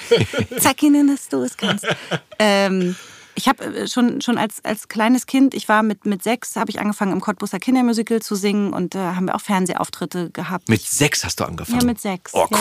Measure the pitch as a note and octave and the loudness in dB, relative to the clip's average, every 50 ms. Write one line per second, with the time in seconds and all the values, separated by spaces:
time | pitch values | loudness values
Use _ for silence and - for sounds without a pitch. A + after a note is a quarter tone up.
0 | - - A#4 - A2+ - - - - - B3 B3 - D4 C4 - D4+ D4+ C#4+ D4 | 0 2 4 4 4 0 0 -2 -2 -2 -2 2 4 4 4 6 4 6 6 6
1 | D4 C#4 C#4+ C4 - - C#4 C4 B3+ B3 - - G#3 F#3+ - G#3 - A3+ - - | 6 4 2 0 -2 -4 -2 -2 -2 -4 -4 -4 -2 -2 -2 -2 -2 -4 -4 -4
2 | - - F#3 C#3 - _ - - G#3+ G#3 G3+ G3 G3 F#3+ F#3+ F#3 F3+ F3+ F3+ - | -4 -4 -6 -6 -6 _ 0 2 4 4 4 4 2 2 2 0 0 0 -2 -6
3 | - - - - - - - - - B3+ C#4 - - - - - G3+ G#3 - C4 | -12 -20 -20 -20 -20 -14 -12 -2 0 0 0 0 -4 -6 -6 -4 -6 -2 0 0
4 | A#3+ A#3+ - - - - A#3 G#3+ G#3 G#3+ - - - - G#3+ - - - - A3 | 0 2 0 -2 -2 -2 0 0 0 -2 -4 -6 -6 -6 -6 -6 -8 -8 -2 0
5 | G#3+ A#3 B3+ B3 - - - C4+ C4+ C4 - - - - G#3+ G#3+ A3 G#3+ G#3 - | 2 4 2 2 0 0 2 4 4 4 2 -2 0 2 2 4 4 2 -2 -2
6 | _ G#3 G3+ F3+ - G#3+ A#3+ A#3+ - - - - A3 G#3 G3+ - G#3 G#3 G3+ - | _ -4 -4 -2 -2 -2 -2 -2 -4 -8 -4 -4 -4 -4 -4 -2 -2 -2 -2 0
7 | G#3 F#3+ G3 F#3+ - - G3 - G#3 G#3 - F3+ - B3+ B3+ C4 B3 A#3+ A3+ A3+ | -2 0 0 -2 -2 -4 -4 -4 -6 -6 -6 -4 0 2 2 4 4 2 2 0
8 | A3 - A3+ A3+ - - G#3 F#3+ G3 G#3 G3+ G#3 G3+ F#3+ - F#3 F3+ E3 - F#3+ | 0 0 -2 -2 0 -2 -4 0 0 0 2 2 0 0 0 -2 -4 -4 -4 -4
9 | F#3+ E3+ F3+ F3+ F#3 - - G3+ - - G#3 F#3 F#3 F#3 - - - - - - | -4 -2 -2 -2 -2 -2 -2 -4 0 0 2 2 2 0 0 -2 -4 -6 -6 -8
10 | F3+ E3+ - F3+ F3 D#3+ - - D#3+ D#3 F#3 F3+ - - G#3+ - - - - - | -8 -6 -4 -6 -6 -6 -6 -8 -6 -6 -6 -6 0 2 0 2 2 -4 0 0
11 | - D3+ - - - F2+ - - - - E2+ E2 E3 G#3 A#3+ B3 B3 A#3+ A#3 - | 2 2 2 -2 -4 -4 -4 -4 -4 -4 -4 -8 -4 -2 -2 0 0 -2 -4 -4
12 | - G#3 F#3 F3+ - - - F#3 E3+ - G#3+ G#3+ | -6 -6 -6 -6 -10 -4 0 0 0 2 2 2